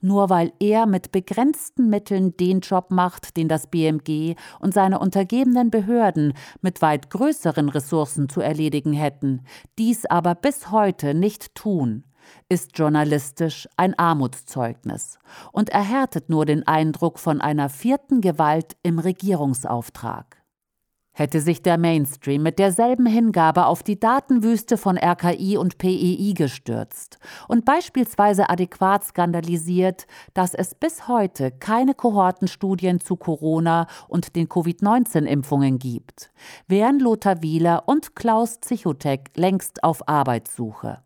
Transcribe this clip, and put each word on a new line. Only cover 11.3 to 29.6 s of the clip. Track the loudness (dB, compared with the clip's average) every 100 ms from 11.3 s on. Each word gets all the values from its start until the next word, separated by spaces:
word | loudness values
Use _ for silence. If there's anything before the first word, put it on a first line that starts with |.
| -2 -18
tun, | -10 -4 0 0 -4 -10 _ -20 -20 _
ist | -4 -2 -2
journalistisch | 2 2 2 0 -4 -4 -4 -4 -12 -2
ein | -2 2
Armutszeugnis | 0 2 -2 -6 -12 -6 -4 -4 -10 -10 -12 -16 _ -20 -10
und | -4 0
erhärtet | 0 0 -2 -2 -4 -2
nur | 0 2
den | 0 2
Eindruck | 2 2 0 -4 -2
von | -4 -2
einer | -2 -2 -2
vierten | -4 -2 -2 _ 0
Gewalt | 0 2 2 2 -2 -6
im | -2 0
Regierungsauftrag. | -2 -2 -2 0 0 -2 -4 -6 -6 -12 -10 -10 -14 _ _ _ _ _ _ _ _
Hätte | -4 -2 0
sich | 0 0
der | 2 2
Mainstream | 4 2 0 -4 -4 0
mit | 0 2
derselben | 2 4 2 2 2
Hingabe | 4 2 4 4 4 2
auf | 0
die | -2 0
Datenwüste | 2 2 2 2 2 0 0 -2
von | 0 0
R | 0 2
K | 0
I | 0 -2 0
und | 0 0
P | -2
E | 2 0 0 -2
I |
gestürzt | 0 -2 -4 -6 -6 -6 -14 -20 -20 -20 -20 -2
und | 0
beispielsweise | 2 0 0 -2 -2 2 2 4 2
adäquat | 0 -2 0 0 0
skandalisiert, | -4 -2 -2 -2 -2 -4